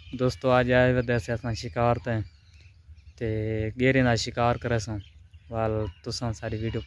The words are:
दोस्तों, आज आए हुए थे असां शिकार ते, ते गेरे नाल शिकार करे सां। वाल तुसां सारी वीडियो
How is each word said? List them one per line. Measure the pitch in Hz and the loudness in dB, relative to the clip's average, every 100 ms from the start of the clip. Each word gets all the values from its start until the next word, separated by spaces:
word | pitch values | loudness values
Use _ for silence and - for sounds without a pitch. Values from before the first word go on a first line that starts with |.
| - 123 | -12 -2
दोस्तों, | 127 - 131 | -2 0 2
आज | 127 123 | 4 4
आए | 123 127 | 4 4
हुए | 127 | 4
थे | 120 | 2
असां | 120 - 113 120 | -2 -2 -6 -4
शिकार | 113 120 123 120 120 | -6 -6 0 2 2
ते, | - 113 101 - _ - - - - - - - | 0 -4 -4 -12 _ -20 -20 -20 -20 -20 -20 -8
ते | 113 110 110 110 110 | -4 -2 -2 -2 -4
गेरे | 117 127 131 | 2 4 4
नाल | 127 117 | 4 2
शिकार | - 120 120 120 | 0 0 2 2
करे | 123 117 | 0 -2
सां। | 117 107 - - - - - | -2 -8 -10 -20 -20 -20 -10
वाल | 113 113 107 107 - | -4 -2 -2 -4 -8
तुसां | 123 113 120 | -10 -6 -6
सारी | 110 113 110 | -6 -6 -6
वीडियो | 113 113 | -4 -6